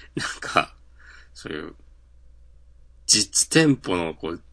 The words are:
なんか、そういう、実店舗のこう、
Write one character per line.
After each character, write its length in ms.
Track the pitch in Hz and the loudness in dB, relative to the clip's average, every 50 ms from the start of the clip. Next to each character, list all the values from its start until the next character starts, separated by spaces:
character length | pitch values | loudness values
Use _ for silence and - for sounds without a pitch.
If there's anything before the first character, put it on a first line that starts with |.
| - - - | -16 -12 -8
な 80 | - - | -8 -8
ん 40 | - - - | -8 -10 -10
か、 340 | - - - - - - - - - - - - - - - - - - - | -6 -2 0 0 -2 -2 -6 -20 -20 -20 -20 -20 -20 -20 -20 -20 -20 -20 -20
そ 160 | - - - | -16 -14 -12
う 40 | 78 | -10
い 60 | 76 | -10
う、 160 | 82 80 - - - - - - - - - - - - - - - - - - - - - - - - - - - | -10 -12 -16 -20 -20 -20 -20 -20 -20 -20 -20 -20 -20 -20 -20 -20 -20 -20 -20 -20 -20 -20 -20 -20 -20 -20 -20 -6 0
実 420 | - - 101 - - - - - - | 0 2 2 0 -2 -2 -2 0 4
店 260 | - 160 160 147 131 | 4 6 6 6 4
舗 200 | - - - 90 | 2 0 -4 -2
の 180 | 87 82 80 78 | -2 -2 -4 -6
こ 160 | - 80 80 | -8 -8 -8
う、 120 | 85 - - - | -8 -8 -12 -16